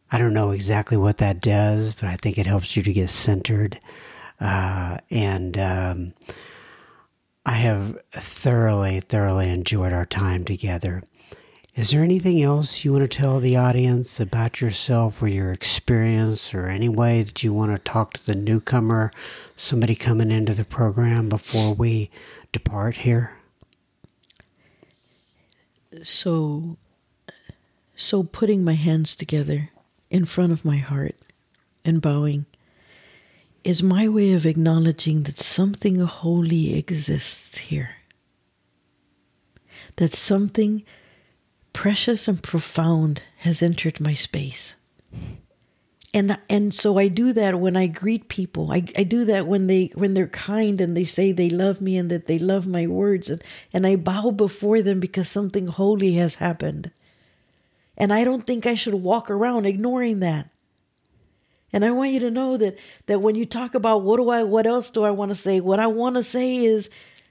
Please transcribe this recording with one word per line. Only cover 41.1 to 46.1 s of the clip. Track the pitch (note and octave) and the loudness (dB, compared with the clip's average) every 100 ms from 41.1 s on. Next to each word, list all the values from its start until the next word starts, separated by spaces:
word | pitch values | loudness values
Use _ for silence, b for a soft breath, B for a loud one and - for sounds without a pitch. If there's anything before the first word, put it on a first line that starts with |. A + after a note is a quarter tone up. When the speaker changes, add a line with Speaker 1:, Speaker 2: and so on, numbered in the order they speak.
| b b b _ _ _ | b b b _ _ _
Speaker 2:
precious | - G3+ G#3 - A3 - | -4 0 0 0 -2 -2
and | F3+ | -4
profound | - E3 - - D#3+ E3 D#3 D3 - _ | -4 -6 -4 0 2 2 2 -2 -8 _
has | E3+ D#3 | -2 0
entered | E3+ - D#3 - | 0 0 -4 -4
my | D3+ | -4
space. | C#3+ - D3 C3+ - - - _ _ _ B B B _ _ _ _ _ _ - | -2 -4 -6 -8 -6 -8 -8 _ _ _ B B B _ _ _ _ _ _ -4